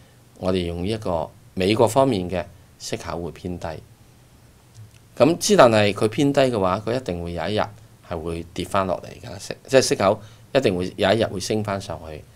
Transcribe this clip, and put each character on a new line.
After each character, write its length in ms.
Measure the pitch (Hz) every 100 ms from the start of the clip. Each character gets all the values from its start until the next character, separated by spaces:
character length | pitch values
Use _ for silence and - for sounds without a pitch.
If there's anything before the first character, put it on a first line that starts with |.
| - _ _ -
我 140 | 92
哋 140 | 95 85
用 200 | 85 90
一 100 | 110
個 320 | 104 85 - - -
美 200 | - 92
國 140 | 110 113
方 180 | 135 135
面 220 | 104 87
嘅 160 | 90 - - - -
息 180 | - 117
口 220 | 85 82
會 120 | 85
偏 280 | 73 95 87
低。 80 | 85 78 - - - - _ - - - _ - - - _ -
咁 220 | 127 170
之 180 | - 196
但 140 | 127
係 220 | 107 104
佢 160 | 101 110
偏 240 | 107 143
低 80 | 139
嘅 200 | 131 117
話， 220 | 92 95
佢 100 | 110
一 60 | 123
定 240 | 113 87
會 80 | 85
有 160 | 85 82
一 60 |
日 80 | 104 101 - - - -
係 140 | 85
會 240 | 82 82 85
跌 120 | - 87
返 200 | 98 95
落 140 | -
嚟 80 | - - 117
㗎， 120 | 101
息-， 180 | - - -
即 100 | 135
係 20 |
息 160 | 123 147
口 240 | 98 107 - - -
一 80 | 143
定 160 | 127 90
會 160 | 92 -
有 160 | 98
一 60 | 113
日 60 |
會 160 | 107 98
升 240 | - 110
返 160 | 104 98
上 180 | - 80 80
去， 160 | 78 -